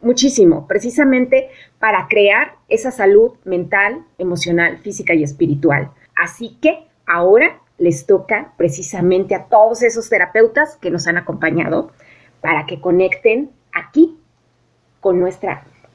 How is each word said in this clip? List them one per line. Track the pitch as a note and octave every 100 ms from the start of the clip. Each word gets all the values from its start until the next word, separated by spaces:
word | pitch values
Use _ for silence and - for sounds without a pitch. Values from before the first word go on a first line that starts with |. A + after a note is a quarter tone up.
muchísimo, | A#3 B3 C4 A#3 F3 D3+ C#3+
precisamente | G3+ A#3+ C4 C#4 B3+ B3 C4 C4 - - _
para | A3 G3 F#3
crear | G#3 G3+ A3 D4+ - -
esa | A3 B3+
salud | - G3 G#3+ A#3+ -
mental, | F#3+ F3+ F3 G3+ G#3 D4 - -
emocional, | F#3 F3 F3 E3+ E3+ E3
física | G3+ F#3+ F#3
y | E3
espiritual. | C#3+ - D#3+ C#3+ D#3+ C#3+ C#3 _ _
Así | - E3+ - A#3 -
que | D#4 E4 - _ -
ahora | F3 F3+ A3 D#4+ - _ -
les | E3+ D3 -
toca | F#3+ - G#3+ - -
precisamente | E3+ - - F#3 F3+ F#3 F#3+
a | F#3+ -
todos | A3 A3 A3+
esos | A#3+ A3+ -
terapeutas | G3+ F3 A3 A3+ G#3 G3+ -
que | F3+
nos | E3+ E3+
han | F3
acompañado | E3+ D3 E3 E3 D#3 D#3+ - _ _ _ _ _
para | E3 D#3
que | D3+ E3+
conecten | F3+ F3 F#3 - A3+ A#3 C#4+ _ _
aquí | - - D4 E4 - _ _ _ _ _ _ _ _
con | F#3+ F3+
nuestra | F3+ - F#3+ C#3 - _ _